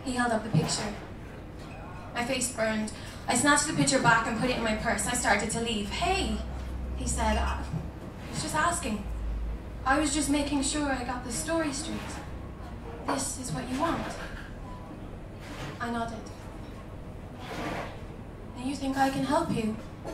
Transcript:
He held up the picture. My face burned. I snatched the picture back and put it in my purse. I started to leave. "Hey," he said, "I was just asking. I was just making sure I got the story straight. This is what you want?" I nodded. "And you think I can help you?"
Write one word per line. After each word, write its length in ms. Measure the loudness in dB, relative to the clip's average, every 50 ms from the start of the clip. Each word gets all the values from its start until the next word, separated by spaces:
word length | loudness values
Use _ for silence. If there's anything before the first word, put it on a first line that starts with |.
| -4
He 100 | -2 2
held 180 | 2 4 4
up 120 | 4 2 2
the 140 | 2 4 4
picture. 360 | 4 4 0 0 -2 -2 -4 -6 -8 -10 -10 -10 -10 -10 -10 -10 -10 -10 -10 -10 -10 -10 -10 -10 -10 -10 -10 -10 -10 -6 -2
My 80 | -2 0
face 280 | 0 2 0 0 0
burned. 400 | 0 2 2 2 2 2 0 -2 -4 -8 -10 -10 -10 -6 -2 2
I 80 | 4
snatched 320 | 6 8 8 8 8 6 4
the 60 | 4
picture 260 | 4 6 6 6 6
back 260 | 8 8 8 8 6
and 140 | 4 2 2
put 100 | 2 2
it 80 | 2 2
in 60 | 2
my 120 | 2 0
purse. 300 | 2 2 0 0 2 0
I 80 | 0 0
started 380 | 2 4 4 4 4 4 0
to 80 | 0 0
leave. 300 | 0 0 0 0 -2 -2
"Hey," 480 | -2 2 2 4 4 4 2 2 0 -2 -2 -4 -4 -6 -4 -4 -4 -4 -4 -4 -4
he 120 | -2 -2 0
said, 300 | 0 2 4 4 4 4
"I 240 | 2 2 0 -2 -4 -4 -4 -4 -4 -4 -8 -10 -10 -10 -10 -10 -8 -6
was 100 | -4 -4
just 140 | -2 0 2
asking. 480 | 4 4 4 2 2 0 0 -2 -2 -2 -2 -4 -2 -2 -2 -2 -2 -2 -2 -4 -6 -6 -8 -8 -2 4
I 140 | 4 6 6
was 120 | 4 4
just 180 | 2 2 2 4
making 340 | 4 2 2 2 2 2 2
sure 260 | 2 2 2 2 2
I 120 | 0 0 -2
got 200 | -2 -4 -4 -4
the 80 | -4
story 400 | -4 -2 0 2 2 2 2 2
straight. 420 | 0 -2 -4 -4 -4 -4 -4 -6 -6 -8 -8 -8 -8 -8 -8 -8 -10 -10 -10 -10 -10 -10 -10 -10 -10 -6 -2
This 340 | -2 -2 0 0 -2 -4 -4
is 120 | -4 -4
what 180 | -4 -4 -4 -2
you 100 | 0 2
want?" 220 | 2 2 2 0 -2 -4 -6 -6 -8 -8 -8 -8 -8 -10 -10 -10 -10 -10 -10 -10 -10 -10 -10 -10 -10 -10 -10 -10 -10 -10 -12 -10 -10 -10 -8 -8 -8 -8 -6 -4
I 120 | -2 -2
nodded. 340 | 0 0 -2 -2 -4 -6 -8 -10 -10 -10 -10 -10 -10 -10 -10 -10 -10 -10 -10 -10 -10 -10 -10 -10 -10 -10 -10 -10 -10 -10 -10 -8 -6 -4 -4 -4 -4 -4 -6 -6 -8 -8 -10 -10 -10 -10 -10 -10 -10 -10 -10 -10 -8 -6
"And 80 | -4
you 100 | -2 -2
think 220 | 0 0 2 4 4
I 120 | 4 4
can 160 | 4 2 2
help 260 | 4 4 4 4 4
you?" 240 | 2 2 2 0 0 -2 -6 -8 -10 -10 -8 -8